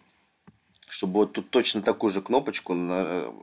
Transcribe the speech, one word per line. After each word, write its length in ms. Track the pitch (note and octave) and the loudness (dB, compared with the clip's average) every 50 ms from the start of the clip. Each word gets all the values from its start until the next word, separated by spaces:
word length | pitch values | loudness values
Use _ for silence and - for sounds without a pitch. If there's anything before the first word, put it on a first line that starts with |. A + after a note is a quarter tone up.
| _ _ _ _ _ _ _ _ _ - _ _ _ _ _ _ - | _ _ _ _ _ _ _ _ _ -20 _ _ _ _ _ _ -18
чтобы 320 | - - - G2+ F#2 F2+ G#2 | -12 -6 -4 -4 0 2 2
вот 140 | G#2 G2+ - | 2 2 0
тут 180 | - F#2+ - | -6 -6 2
точно 320 | - B2 - - - G#2+ F#2+ | 2 2 2 2 0 2 0
такую 280 | A#2 G#2+ - A#2 G#2 | 0 0 2 0 0
же 120 | F#2+ G2 - | 0 -2 -2
кнопочку, 500 | - A#2+ C#3 C#3 G#2+ G2 - - - F2+ | 2 0 2 2 0 -4 -6 -4 -4 -2
на, 300 | F2 F2 F2+ F2+ F#2 F#2 | -2 -2 0 0 -2 0
э, 260 | D#2+ F2+ F2 C2 A1+ A1+ - | -2 -2 -4 -6 -6 -10 -14